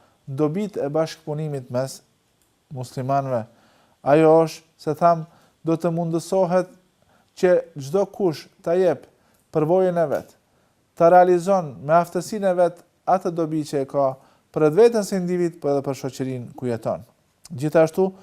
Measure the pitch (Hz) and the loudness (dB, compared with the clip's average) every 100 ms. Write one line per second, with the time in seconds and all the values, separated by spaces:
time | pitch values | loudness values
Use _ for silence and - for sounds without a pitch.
0 | _ _ - 135 151 170 214 - 143 156 | _ _ -12 -2 -2 -2 -6 -6 -4 -2
1 | 160 - - 147 156 143 123 127 131 - | -4 -8 -12 -8 -8 -8 -6 -6 -6 -10
2 | _ _ _ _ _ _ _ 131 123 - | _ _ _ _ _ _ _ -14 -12 -8
3 | 127 139 135 123 107 _ _ _ _ _ | -4 -2 -2 -6 -6 _ _ _ _ _
4 | 127 151 156 160 160 - _ _ 165 147 | 2 4 6 6 2 -4 _ _ -8 0
5 | 170 165 156 _ _ _ 160 165 175 165 | 0 0 -4 _ _ _ -4 -2 -2 -4
6 | 170 165 - 190 180 185 180 - _ _ | -4 -6 -2 -2 0 0 -2 -12 _ _
7 | _ _ _ - 180 175 - 143 135 190 | _ _ _ -2 2 2 0 -12 -4 -2
8 | 196 - 190 143 - _ 165 180 180 139 | -2 -2 -2 -2 -12 _ -4 0 0 -2
9 | - _ _ _ _ 165 151 185 185 170 | -8 _ _ _ _ -2 0 2 2 0
10 | 156 110 - _ _ _ _ _ _ _ | -2 -4 -8 _ _ _ _ _ _ _
11 | 170 180 180 180 175 190 156 120 139 165 | 6 8 6 2 2 -2 -2 -10 0 2
12 | 170 180 170 220 196 180 175 175 _ _ | 2 -6 -6 -4 -2 2 0 -2 _ _
13 | - 185 190 170 160 156 147 143 135 143 | -2 -2 0 -4 -2 -4 -4 -4 -4 -2
14 | 135 131 _ _ _ 156 151 160 233 226 | -2 -4 _ _ _ 0 2 6 4 4
15 | 196 196 175 180 170 165 143 143 139 135 | -2 -4 -2 -2 -2 -4 -2 -2 -2 -6
16 | 135 - 131 127 120 - 123 113 127 92 | -8 -8 -8 -8 -12 -8 -6 -4 -4 -6
17 | 110 _ _ _ - 135 151 160 160 - | -10 _ _ _ -16 -8 0 2 2 2
18 | 190 190 | -2 -4